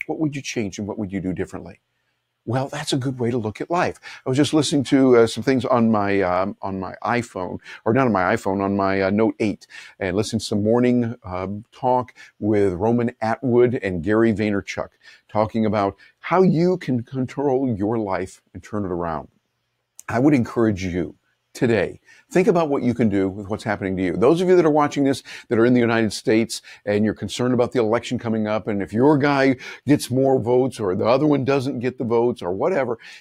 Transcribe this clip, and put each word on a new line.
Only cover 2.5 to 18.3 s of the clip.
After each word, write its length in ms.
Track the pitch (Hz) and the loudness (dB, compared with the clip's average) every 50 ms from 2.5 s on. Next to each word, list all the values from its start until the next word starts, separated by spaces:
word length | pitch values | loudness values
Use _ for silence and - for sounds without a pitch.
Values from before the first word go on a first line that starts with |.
| 113 131 135 135 | -4 -2 -4 -4
that's 260 | - 147 151 - - | -8 -10 -6 -4 -2
a 40 | 143 | -2
good 200 | 123 139 131 127 | -2 -2 -4 -2
way 140 | 120 113 | -2 -2
to 80 | 127 127 | -2 -2
look 200 | 107 107 101 - | -4 -4 -6 -8
at 120 | - - | -6 -4
life. 280 | 170 175 165 104 - - - - - - - | -2 0 0 -2 -4 -8 -14 -20 -18 -10 -6
I 60 | - | -2
was 80 | 131 131 | 0 2
just 160 | 151 - - | 2 2 2
listening 300 | 156 143 - 135 143 123 | 2 2 2 0 -2 0
to, 340 | - 147 135 135 131 123 117 | 2 4 4 6 8 8 6
uh, 80 | 117 | 6
some 160 | 113 - 117 | 4 2 -2
things 240 | 110 139 135 127 107 | 0 0 0 2 2
on 240 | - 127 120 113 113 | 2 2 4 4 4
my, 320 | 110 107 101 101 101 98 | 4 2 2 2 2 2
um, 340 | 95 90 90 92 95 101 - - | 2 2 2 0 0 -2 -4 -8
on 180 | - 98 95 95 | -10 -8 -8 -8
my 140 | 95 - - - | -8 -10 -10 -6
iPhone, 560 | - 104 117 120 117 - - 98 92 90 95 95 - - - - - | -4 -2 -2 -2 -4 -6 -8 -8 -8 -8 -8 -10 -14 -16 -16 -6 0
or 80 | 110 - | 2 2
not 100 | 135 135 | 4 4
on 80 | 123 104 | 2 2
my 220 | 92 92 101 110 | 2 2 2 0
iPhone, 260 | 110 - 101 95 98 | 0 -2 -2 -2 -2
on 140 | 98 98 98 | 0 0 0
my, 260 | 98 98 95 95 98 | 0 0 0 0 0
uh, 80 | 98 95 | 0 0
Note 240 | 101 104 110 107 - - | 2 2 2 0 0 0
eight, 260 | 113 104 90 - - - - - - - - - | -2 -2 -2 -4 -8 -20 -20 -20 -20 -20 -12 -8
and 160 | 101 92 87 | -6 -4 -2
listening 260 | 101 110 - - 110 | -2 -2 -2 -4 -6
to 40 | - | -4
some 160 | - 113 104 | -2 -2 0
morning, 540 | 101 107 113 120 123 123 123 123 120 113 120 - - | 2 2 2 4 4 2 2 2 0 -2 -6 -10 -12
um, 420 | - 92 90 92 95 101 104 104 _ | -10 -8 -8 -6 -8 -8 -10 -14 _
talk 420 | - - - 127 127 123 120 - - - - - _ - | -12 -6 -2 -2 -2 -2 -2 -6 -12 -20 -20 -20 _ -6
with 360 | 104 104 107 104 101 98 90 | -2 0 2 2 2 2 0
Roman 420 | 82 98 113 120 120 120 117 - - | 0 0 0 2 2 0 -2 -4 -4
Atwood 600 | - 110 113 - - 131 117 120 127 127 113 - | -4 -4 -4 -2 -2 0 4 4 4 4 2 -2
and 220 | - 98 92 87 76 | -4 -4 -4 -4 -2
Gary 280 | 95 107 110 117 113 | 0 2 4 4 4
Vaynerchuk, 580 | 107 92 110 104 101 101 92 - - - - - _ _ _ - - _ _ _ | 2 2 0 -2 -2 -2 -4 -6 -8 -8 -8 -10 _ _ _ -20 -20 _ _ _
talking 380 | - 107 107 107 - 113 110 | -2 0 0 0 0 -2 0
about 320 | 107 101 107 98 98 98 _ - - _ _ | 0 0 0 0 -2 -4 _ -14 -20 _ _
how 240 | - - 165 180 190 | -6 -2 2 2 4
you 340 | 175 147 151 170 180 185 180 | 4 4 2 2 0 0 -2
can 240 | - - 131 120 | -2 -4 -4 -4
control 680 | 113 - - 131 127 127 - - 139 147 131 131 139 127 | -4 -6 -6 -6 -6 -6 -6 -4 -2 0 0 0 0 -2
your 300 | 113 92 101 104 117 117 | -2 -2 -2 -2 -2 -2
life 460 | 110 98 95 90 92 92 | -2 -2 -4 -4 -4 -6